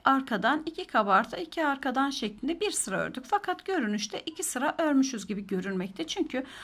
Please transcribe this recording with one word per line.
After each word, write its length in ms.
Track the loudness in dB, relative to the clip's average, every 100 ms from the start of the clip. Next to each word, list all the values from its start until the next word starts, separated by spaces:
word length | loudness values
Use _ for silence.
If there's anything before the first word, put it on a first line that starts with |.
arkadan, 580 | 2 2 2 0 2 2 -2
iki 200 | -8 -2
kabartı, 500 | 2 6 4 4 -2
iki 280 | -6 0
arkadan 460 | 0 0 0 0 0
şeklinde 500 | 0 -6 -4 -4 -2
bir 100 | 0
sıra 300 | -2 -2 0
ördük. 240 | -2 -4 -2
Fakat 360 | 0 0 -4
görünüşte 580 | -2 0 0 0 -4 -6 -8
iki 160 | -6
sıra 320 | -4 0 0 2
örmüşüz 480 | 4 4 4 0 -6
gibi 200 | -6 -4
görünmekte. 600 | -2 -2 -2 -4 -6 -6
Çünkü 380 | -4 -2 -4 -6 -10